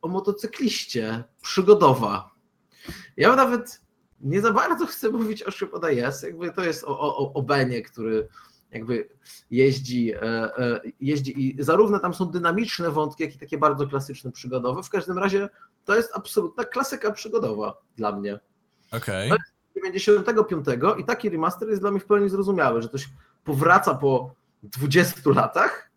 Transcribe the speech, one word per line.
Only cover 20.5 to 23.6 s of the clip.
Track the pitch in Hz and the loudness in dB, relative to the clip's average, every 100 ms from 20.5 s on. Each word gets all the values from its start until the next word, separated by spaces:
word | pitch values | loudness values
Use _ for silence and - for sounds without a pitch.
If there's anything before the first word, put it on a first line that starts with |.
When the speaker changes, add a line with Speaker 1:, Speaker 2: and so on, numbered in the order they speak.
| 165 139 123 165 - | 0 -2 0 0 0
Speaker 1:
i | |
taki | 135 240 214 | -2 -2 -2
remaster | 170 165 185 220 | 0 -2 -2 -4
jest | 208 | -2
dla | 202 | 0
mnie | 196 | -2
w | - | 2
pełni | 208 202 | 2 2
zrozumiały, | 190 196 190 135 117 | 0 0 2 2 2
że | 117 | -2
ktoś | 135 - - _ _ | -8 -10 -16 _ _
powraca | - 135 | -4 2